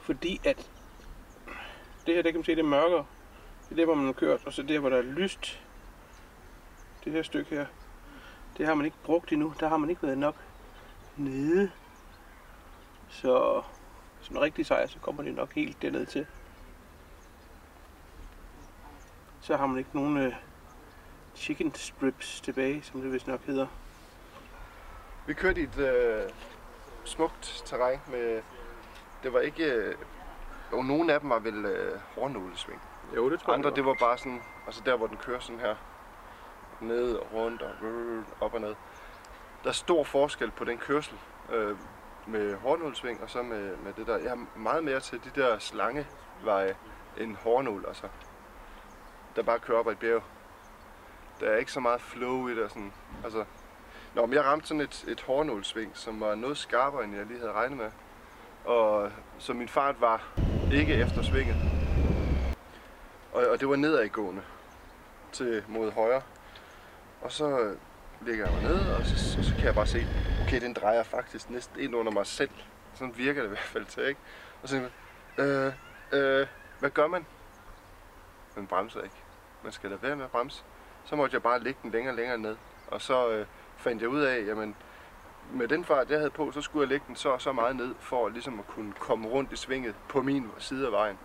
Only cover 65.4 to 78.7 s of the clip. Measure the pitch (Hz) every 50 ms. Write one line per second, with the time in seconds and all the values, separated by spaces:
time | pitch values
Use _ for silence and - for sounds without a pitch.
65.4 | 131 120 113 107 101 107 107 113 113 107 104 117 110 113 123 135 135 - - -
66.4 | - - - - - - - - - - - - - - - - - 123 - -
67.4 | 151 147 139 127 117 104 95 - - - - - - - - - 113 117 117 110
68.4 | 104 95 - - 110 123 160 - - - - - - - - - - - - -
69.4 | - - - - - 127 110 107 107 - - 117 113 - - - - - - -
70.4 | 107 95 - 123 117 123 117 - - 104 113 117 113 - - 123 123 - - 110
71.4 | - - 120 123 120 - - - 135 135 117 117 113 113 104 101 98 - - -
72.4 | 143 139 - - - - - - - - - - 135 127 117 120 123 135 143 143
73.4 | 123 104 101 107 - - - 120 104 - - - 123 131 139 - - - - -
74.4 | - - - - - 127 139 135 127 123 - - - - - - - - - -
75.4 | 139 143 139 135 135 135 135 135 - - - - - - - 139 139 135 135 135
76.4 | 139 135 - - - - - - - 139 - - 151 160 180 180 160 - - -
77.4 | - - - - - - - - - - - - - - - - - - - -
78.4 | - - - 104 101 95